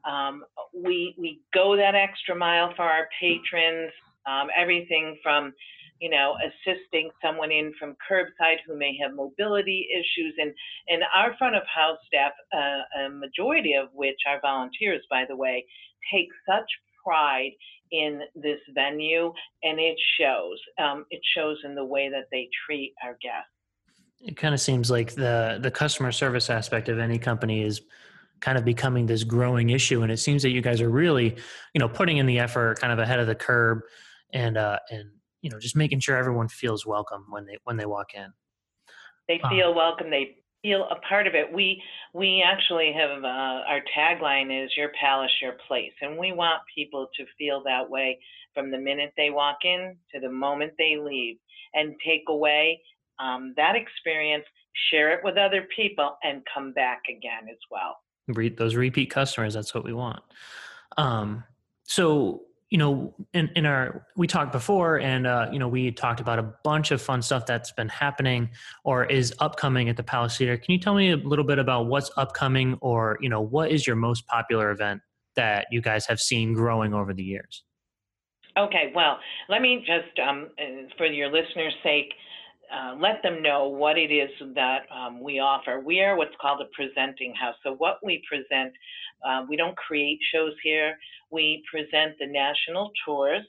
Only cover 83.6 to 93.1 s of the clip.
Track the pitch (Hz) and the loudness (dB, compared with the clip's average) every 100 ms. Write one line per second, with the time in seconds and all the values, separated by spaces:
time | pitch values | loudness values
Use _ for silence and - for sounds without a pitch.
83.6 | 139 139 151 160 156 147 139 - 135 131 | 2 2 2 4 4 2 2 -6 -8 0
84.6 | 127 131 - 135 123 120 135 139 135 139 | 0 0 -4 -12 -10 -10 -6 0 2 2
85.6 | - 131 135 180 196 190 151 - 139 139 | 0 -6 0 2 4 4 0 -2 -2 -2
86.6 | 135 - 135 139 135 135 127 120 123 120 | -4 -8 -6 -2 -4 -4 -10 -6 -6 -4
87.6 | 135 135 165 - 208 165 - 147 131 135 | -8 0 0 0 -4 -4 -4 -8 -2 0
88.6 | 131 - - - - _ 131 131 131 151 | 0 -6 -20 -16 -16 _ -2 -2 -2 -2
89.6 | 165 170 - 151 143 151 - 160 156 151 | -2 -2 -4 -2 -2 -2 0 0 0 -2
90.6 | 156 156 156 156 - - _ 160 156 156 | 0 2 0 -2 -16 -20 _ -2 0 -2
91.6 | - 160 151 156 156 151 143 143 139 147 | -6 -8 0 0 0 -2 -4 0 0 0
92.6 | - 175 208 - - | -2 -4 -4 -6 -4